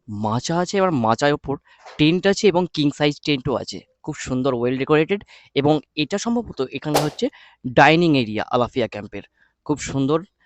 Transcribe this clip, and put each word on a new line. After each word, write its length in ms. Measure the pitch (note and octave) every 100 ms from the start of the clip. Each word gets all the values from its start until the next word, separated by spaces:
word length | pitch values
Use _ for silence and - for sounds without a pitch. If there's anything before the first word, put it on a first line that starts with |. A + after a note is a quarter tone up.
| -
মাচা 480 | G#2 G#2+ A#2 - E3
আছে, 200 | F3+ G3+
এবার 140 | F#3
মাচার 420 | D3 A2 A2+ D3
ওপর 240 | D3 - C#3+ _ _ - -
টেন্ট 300 | D3+ F3+ G3
আছে 200 | G3 G#3
এবং 180 | E3+ F3+
কিং 180 | - D3
সাইজ 280 | - D3 C#3+
টেন্টও 360 | - C#3 C#3+ A2+
আছে। 240 | - - - _
খুব 120 | - D3
সুন্দর, 380 | - B2+ C3+
well 240 | A#2+ B2 C3
decorated। 480 | C3+ D3+ D#3 G3+ - - _ C#3
এবং 240 | C#3+ D3+ - -
এটা 220 | D3 G3+
সম্ভবত 440 | A#3 A#3+ A3 - C3
এখানে 280 | C#3 D#3 D3
হচ্ছে 300 | D3+ - C4 - - _ C3
ডাইনিং 500 | B2 D3 D#3+ F3 C#3
এরিয়া 280 | A2 G#2 -
আলাফিয়া 360 | B2 A#2 C3 G#2+
ক্যাম্পের। 360 | G#2 G2+ G2+ - _ _ _ -
খুব 140 | C#3+
সুন্দর, 440 | - C3+ C3+ D#3+ F#3 _